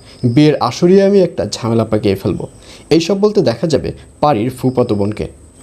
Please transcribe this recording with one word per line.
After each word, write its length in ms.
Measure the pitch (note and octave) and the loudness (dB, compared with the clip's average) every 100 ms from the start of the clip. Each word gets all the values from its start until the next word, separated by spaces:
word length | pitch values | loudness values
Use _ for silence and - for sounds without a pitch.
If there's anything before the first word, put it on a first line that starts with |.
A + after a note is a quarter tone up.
| - - | -20 -6
বিয়ের 320 | B2 B2 D3+ D#3 | -2 2 4 2
আসরেই 420 | A2+ - F3 G3 | -2 0 2 4
আমি 180 | G3 G3+ | 4 4
একটা 260 | F3 - G2+ | 2 -2 -6
ঝামেলা 320 | - A2+ A2+ | -6 -2 0
পাকিয়ে 300 | A2 A2 G#2 | 0 0 0
ফেলবো।" 320 | G2 G#2 E2 - - - - - | -2 -2 -6 -8 -16 -20 -18 0
এইসব 300 | E3 E3 G3 | 0 2 0
বলতে 220 | G#3+ G#3 | 0 0
দেখা 240 | B2 - E3+ | 0 -2 -2
যাবে 260 | C#3+ - - - - | -2 -4 -10 -16 -2
পারির 300 | D3 A#2 A#2+ | 0 0 -2
ফুফাতো 440 | B2+ C3 B2+ A#2+ | -4 -2 0 0
বোনকে। 320 | G2+ G2+ G#2+ - - - - | -2 -2 -4 -10 -12 -20 -14